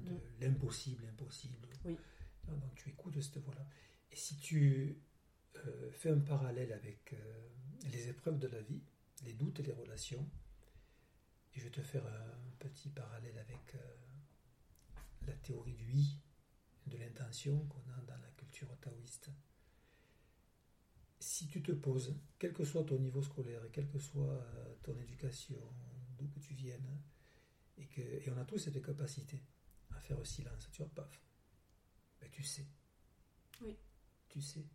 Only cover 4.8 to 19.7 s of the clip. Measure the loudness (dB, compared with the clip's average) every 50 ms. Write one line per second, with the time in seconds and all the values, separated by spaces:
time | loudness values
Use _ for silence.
4.8 | 8 2 2 -2 -8 -18 -20 -20 -20 -20 -20 _ -20 -20 -14 -8 -6 -6 -4 -4
5.8 | -4 -6 -4 2 6 8 10 10 10 8 8 6 6 4 2 2 0 0 0 -2
6.8 | -4 -6 -8 -10 -12 -10 -10 -8 -8 -8 -8 -10 -10 -12 -12 -10 -10 -8 -8 -6
7.8 | -4 -2 -2 0 0 -2 -2 0 4 4 4 6 4 2 0 0 -2 -2 -4 -4
8.8 | -6 -10 -18 -20 -20 -20 -14 -10 -8 -6 0 2 2 2 2 2 0 0 0 -2
9.8 | -4 -6 -6 -6 -4 -2 -2 -2 -2 -2 -4 -8 -10 -12 -16 -18 -18 -20 -20 -20
10.8 | -20 -20 -20 -20 -20 -20 -20 -20 -20 -20 -20 -20 -20 -14 -10 -8 -8 -6 -4 -4
11.8 | -2 0 0 -2 -2 -2 -4 -6 -6 -8 -10 -10 -10 -10 -10 -8 -8 -8 -8 -8
12.8 | -10 -8 -6 -6 -8 -6 -6 -8 -8 -8 -8 -8 -8 -8 -10 -10 -10 -10 -10 -10
13.8 | -10 -10 -14 -14 -16 -14 -14 -14 -14 -16 -20 -20 -20 -20 -20 -20 -20 -20 -20 -20
14.8 | -18 -14 -12 -12 -12 -10 -8 -6 -4 -4 -4 -4 -4 -4 -4 -4 -4 -4 -6 -4
15.8 | 0 6 8 8 8 8 6 2 -6 -14 -20 -20 -20 -20 -20 -20 _ -20 -20 -12
16.8 | -10 -8 -6 -6 -6 -6 -6 -6 -6 -6 -4 -2 2 4 4 4 4 2 -2 -6
17.8 | -8 -8 -8 -8 -8 -8 -10 -10 -12 -14 -16 -16 -16 -14 -12 -10 -10 -8 -8 -8
18.8 | -8 -8 -8 -8 -10 -10 -12 -12 -10 -10 -10 -12 -12 -20 -20 -20 -20 -20